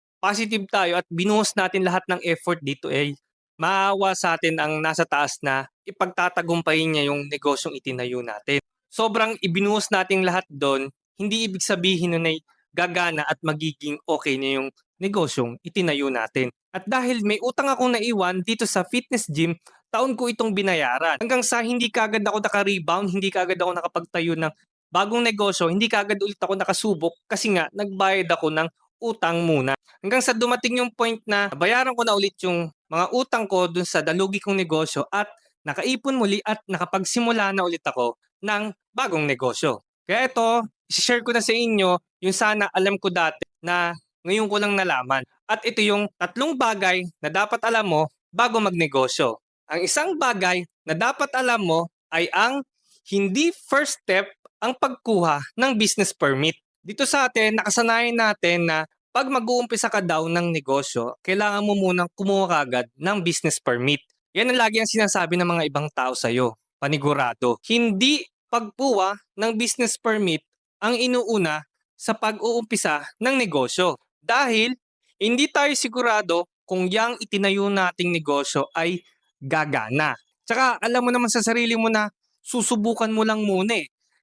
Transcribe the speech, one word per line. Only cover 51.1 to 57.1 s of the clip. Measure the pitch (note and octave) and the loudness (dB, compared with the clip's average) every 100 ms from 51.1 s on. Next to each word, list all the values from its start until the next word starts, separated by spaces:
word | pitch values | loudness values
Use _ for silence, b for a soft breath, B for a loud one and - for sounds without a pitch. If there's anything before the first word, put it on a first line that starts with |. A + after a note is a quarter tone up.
| C#4 C#4 | 0 -2
alam | B3+ B3+ A#3 F#3 | 0 0 2 2
mo | D#3+ E3+ _ _ | 0 0 _ _
ay | E3 F3 | -2 0
ang | F3+ A3+ C#4 C4+ b b b - | 2 2 0 -6 b b b -4
hindi | G3 G3 G3+ E4 | 0 0 2 0
first | - - C#4 D4 - | -2 -2 0 0 -4
step | - F#3 G3 - _ _ | 0 0 0 -8 _ _
ang | A3 B3+ | -4 -2
pagkuha | C#4 B3 - G#3 E3+ C#3+ C#3 - | -4 -2 0 2 2 0 -4 -2
ng | B3+ A3+ | 0 2
business | G#3+ - F#3+ - | 2 2 -2 0
permit. | D3 C3+ D#3 - _ _ | 0 2 0 -2 _ _
Dito | E3 G#3+ | -10 -4
sa | C4+ | 0